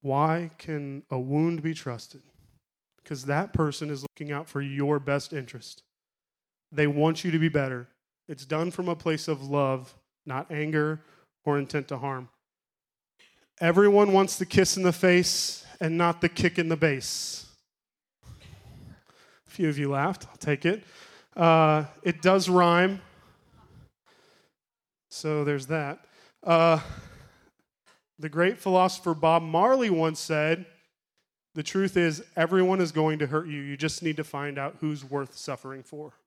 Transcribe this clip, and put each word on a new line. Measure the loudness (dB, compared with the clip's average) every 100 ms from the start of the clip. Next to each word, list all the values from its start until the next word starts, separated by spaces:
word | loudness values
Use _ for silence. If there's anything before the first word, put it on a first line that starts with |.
Why | -2 0 0 0 -6 _
can | -10 -10 -8 -12 -8
a | -8
wound | -2 0 0 -2
be | -6
trusted? | -8 -10 -12 -14 -20 _ _ _ _ _ _ _ _
Because | -14 -12
that | -4 -2 -2
person | -2 -2 -2 -8
is | -10
looking | -12 _ -10
out | -10 -8
for | -8
your | -8 -2 0 0
best | 0 -4 -4
interest. | -12 -12 -16 -20 -20 _ _ _ _ _ _ _ _ _
They | -2 0
want | 2 0 0
you | -2
to | 0
be | 2
better. | 0 -2 -6 -12 _ _ _ _
It's | -18 -8
done | -4 -4
from | -4 -6
a | -4
place | -4 -4 -4
of | -8
love, | -2 0 0 -2 -8 _ _ _
not | -10 -10 -8
anger | -6 -2 0 0 -4 _ _ _ _
or | -4 -2
intent | -2 -6 -6
to | -8
harm. | -8 -8 -12 _ _ _ _ _ _ _ _ _ _ _ _ _
Everyone | 2 6 6 6 6
wants | 6 4 0
the | 0
kiss | 2 2 2
in |
the | 0
face | 2 4 4 2 -2 -4 -8 -16 -8
and | -4 0
not | 0 2
the | -2
kick | 0 -2 0
in | -2
the | 0
base. | 0 0 -6 -8 -8 -12 -16 _ _ _ _ _ _ _ -20 -20 -20 -20 -20 -20 -20 -20 _ _ _ _ _
A |
few | -4 -2
of | -2
you | -2
laughed. | -2 -2 -4 -12
I'll | -10
take | -4 0 0
it. | -2 -6 -20 -20 -20 _ 0
Uh, | 4 6 6 4 0 -6
it | -6 0
does | 4 4 4
rhyme. | 4 6 6 2 0 -12 _ _ _ _ _ _ -20 -20 _ _ _ _ _ _ _ _ _ _ _ _
So | -10 -4 -2
there's | -2 -4 -4
that. | -6 -6 -10 _ _ _ _
Uh, | 2 6 6 4 0 -14 -18 -20 -20 _ _ _ _ _ _ _ _ _
the | -10
great | 0 0 0
philosopher | 2 4 4 0 -4
Bob | 2 4 4
Marley | 2 2 4 4 2
once | 2 0 -2
said, | -4 0 0 -2 -4 _ _ _ _ _ _ _ _
"The | -10
truth | -4 -2 0 2
is, | 2 0 -8
everyone | -2 2 4 4 2
is | 0
going | 2 0 0
to | -2
hurt | -2 -4
you. | -10
You | -10 -6
just | -4 -4
need | -6 -6
to |
find | -6 -8 -8 -6
out | -8 -6
who's | -6 -6
worth | -6 -6 -6 -12
suffering | -12 -12 -12 -18
for." | -18 -18 -18 _